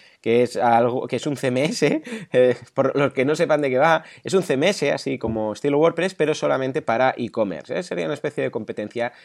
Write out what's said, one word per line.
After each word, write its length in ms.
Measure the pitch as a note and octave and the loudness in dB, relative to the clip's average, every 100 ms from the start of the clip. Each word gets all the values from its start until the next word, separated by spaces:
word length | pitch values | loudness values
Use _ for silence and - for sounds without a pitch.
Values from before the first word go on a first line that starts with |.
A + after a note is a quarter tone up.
| - _ | -20 _
que 220 | - A#2 | 0 2
es 160 | B2 G#2+ | 2 2
algo, 500 | A#2+ A#2 A#2+ B2+ - | 2 4 4 0 -4
que 100 | B2 | -4
es 100 | D3+ | -4
un 100 | C3+ | -4
C 100 | C3+ | -2
M 160 | B2+ | 0
S, 380 | D#3 A#3+ D3 D#4 - A3+ | 0 0 0 0 -6 -12
<laughs> 160 | F3 | -2
eh, 220 | B2+ B2+ B2 - | 2 4 2 -4
por 240 | - C3 C#3 | -2 0 0
los 160 | C#3 | 0
que 100 | C3+ | 0
no 120 | C3 D#3 | 0 0
sepan 260 | D3+ D3+ | 2 2
de 80 | C#3+ | 2
qué 80 | B2+ | 2
va, 260 | D#3+ D#3+ - - | 4 2 -2 -12
es 100 | - | 0
un 80 | F#3+ | 0
C 120 | F3+ | 2
M 140 | C3 F3 | 2 2
S, 240 | G3 C#3+ | 2 0
así 280 | D3+ C#3 C3 | -2 -4 -4
como 340 | A2+ A2 G#2+ | -4 -2 -4
estilo 240 | G#2+ D3 D3 | -2 0 4
WordPress, 380 | E3 E3 F#3 - | 2 2 -4 0
pero 180 | D3+ | -2
solamente 480 | D3 D3 C3+ C3 D3+ | 0 0 0 -2 -4
para 320 | - A#2 C3 - | -2 2 2 0
e-commerce, 600 | A2+ - G2+ D#2 - D3 | -6 -2 -2 -4 -6 -6
¿eh? 60 | |
Sería 220 | F3+ F3 D#3+ | -4 -4 -4
una 100 | D3 | -4
especie 280 | D3 C#3 | -6 -4
de 80 | C3 | -4
competencia 600 | A#2+ G#2+ G#2+ G#2 A#2 A#2+ - | -6 -8 -8 -8 -6 -6 -8